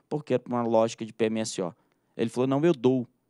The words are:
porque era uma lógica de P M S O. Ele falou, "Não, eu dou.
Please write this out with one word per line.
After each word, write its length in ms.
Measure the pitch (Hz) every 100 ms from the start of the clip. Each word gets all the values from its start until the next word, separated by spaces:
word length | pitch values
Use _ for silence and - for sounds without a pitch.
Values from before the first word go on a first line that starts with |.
| _
porque 240 | 147 -
era 100 | 127 -
uma 160 | 123
lógica 420 | 117 117 113 -
de 80 | 110
P 140 | - 110
M 140 | 113
S 200 | 110 -
O. 140 | 87 - _ _ _ -
Ele 140 | 117
falou, 160 | - 131
"Não, 180 | 135
eu 80 | 165
dou. 340 | 147 127 131 - _ _